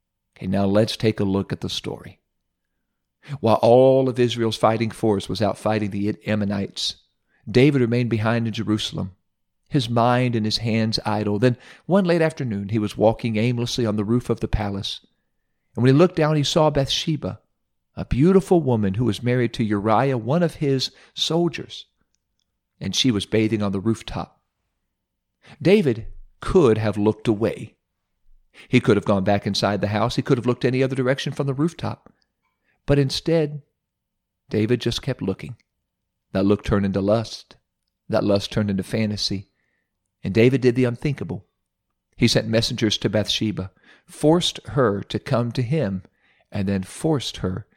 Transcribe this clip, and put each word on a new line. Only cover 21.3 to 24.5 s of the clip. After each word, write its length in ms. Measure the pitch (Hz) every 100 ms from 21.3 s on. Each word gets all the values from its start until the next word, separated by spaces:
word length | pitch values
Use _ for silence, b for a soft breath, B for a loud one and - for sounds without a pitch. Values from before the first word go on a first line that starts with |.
| 165 175 123 - - - _ _ _ _ _ _ _ _ -
And 160 | 95 95
she 160 | 135
was 140 | 101 92
bathing 360 | 107 110 110
on 100 | 101
the 80 | 98
rooftop. 640 | 104 110 - - - _ _